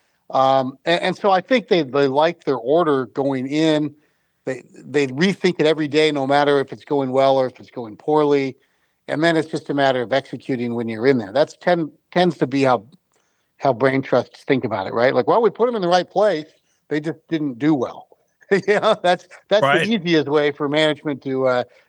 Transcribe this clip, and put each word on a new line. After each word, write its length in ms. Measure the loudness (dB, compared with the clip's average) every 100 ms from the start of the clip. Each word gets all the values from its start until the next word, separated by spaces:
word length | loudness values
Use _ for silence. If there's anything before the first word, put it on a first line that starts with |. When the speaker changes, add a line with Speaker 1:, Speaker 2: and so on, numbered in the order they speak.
| _ _ -4
Speaker 1:
Um, 480 | 0 2 2 0 -6 -2
and, 160 | -2
and 160 | -2 -2
so 140 | 0
I 100 | 0
think 260 | 2 -2 2
they, 140 | 0
they 260 | 0 0 0
like 360 | 2 0 0
their 140 | -4 -4
order 500 | 0 0 2 0 -2
going 400 | -4 -4 -4 -4
in. 480 | 0 0 0 -2 -8 _ _ _ _ -10
They, 160 | -10 -12 -20
they 300 | -4 -2 -2
rethink 480 | 0 -2 0 -2 0
it 60 | 0
every 220 | 0 0
day, 240 | 2 2
no 160 | 0 0
matter 320 | 2 4 2
if 120 | 0
it's 140 | -8 -4
going 260 | -4 0
well 260 | 2 2 2
or 100 | 0
if 120 | -6
it's 120 | -18
going 260 | -14 -14 -10
poorly. 580 | -2 2 2 2 0 -8 _ _ _ _ -8
And 120 | -2
then 120 | 0 0
it's 140 | -2
just 200 | -6 -6
a 40 |
matter 280 | -2 0 0
of 120 | 0
executing 640 | -2 -4 -10 -6 -4 -4 -4
when 120 | -6
you're 180 | 0 2
in 120 | 2
there. 160 | 0
That's 240 | -2 -2 -2
ten-, 340 | -2 0 -2 -10 _
tends 260 | 0 0 0
to 100 | -2
be 160 | 0
how, 220 | 2 0 -4 -20 _ _ _ _ _ -6
how 160 | -2
brain 280 | 0 0 0
trusts 420 | 0 -2 -2 -8 -2
think 180 | -2
about 240 | -2 -6 -4
it, 60 |
right? 200 | 0 2
Like, 140 | 2 2
"Well, 140 | 2
we 80 | 2
put 160 | 0 -2
them 100 | -2
in 60 |
the 80 | 0
right 200 | 0 0
place. 360 | 0 0 0 -6 _ _ _ -8
They 120 | -6
just 180 | -6 -10 -6
didn't 320 | -4 -4 -2
do 140 | 0 0
well." 320 | -2 -8 -20
<laughs> 40 | _ _ _ -2
You 280 | -2 0 0
know, 160 | 0 0
that's, 260 | 0 -2 -4 -14 -2
that's 140 | 2
Speaker 2:
Right. 240 | 2 2 0
Speaker 1:
the 80 | -2
easiest 340 | 0 0 2
way 220 | 0 0
for 180 | -2 -2
management 540 | 0 0 -2 -6 -8
to, 240 | -6 -2 0
uh, 160 | 0 -4 _